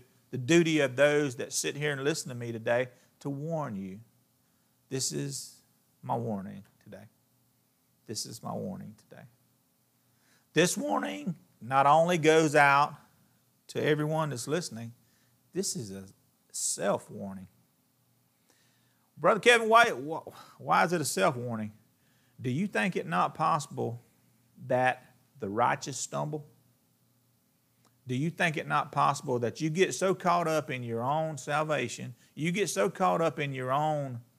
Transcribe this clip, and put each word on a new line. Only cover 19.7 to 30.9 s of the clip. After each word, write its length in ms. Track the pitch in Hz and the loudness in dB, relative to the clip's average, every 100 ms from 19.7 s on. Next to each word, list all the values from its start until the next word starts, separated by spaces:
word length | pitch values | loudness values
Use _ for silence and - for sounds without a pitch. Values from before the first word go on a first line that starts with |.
| 226 233 | 6 6
wh-, 720 | 131 143 160 - - - - | 2 -6 -10 -12 -18 -20 -10
why 240 | 127 170 | 0 4
is 80 | 185 | 4
it 80 | 175 | 2
a 40 | |
self-warning? 680 | 139 - 185 123 120 110 107 - _ _ _ _ _ - | 0 2 2 0 -4 -6 -8 -12 _ _ _ _ _ -8
Do 100 | 117 | -4
you 160 | 131 196 | -2 -2
think 300 | 214 208 - | 0 -2 -2
it 100 | - | -2
not 280 | 175 156 | 0 0
possible 640 | 147 160 165 143 127 117 120 _ _ _ _ _ - 123 | 0 0 0 -2 -6 -6 -8 _ _ _ _ _ -12 -2
that 460 | 127 127 123 - _ _ - | 2 2 0 -6 _ _ -10
the 80 | 104 | -6
righteous 500 | 104 120 143 156 135 | 0 0 0 -6 -10
stumble? 480 | - 143 147 151 143 _ _ _ _ _ _ _ _ _ _ _ _ _ _ _ - | -8 -6 -6 -8 -12 _ _ _ _ _ _ _ _ _ _ _ _ _ _ _ -6
Do 80 | |
you 160 | 127 165 | -2 -2
think 260 | 170 180 151 | 0 0 0
it 100 | 139 | -2
not 240 | 147 143 | -2 0
possible 500 | 147 147 143 143 123 | 2 2 2 -2 -2
that 200 | 117 - | -2 -2
you 80 | 156 | -2
get 260 | 156 170 | 2 0
so 200 | - 190 | 2 0
caught 340 | 185 180 175 165 | 0 2 2 2
up 220 | 156 135 | 0 -2
in 120 | 127 | -6
your 200 | 120 | -4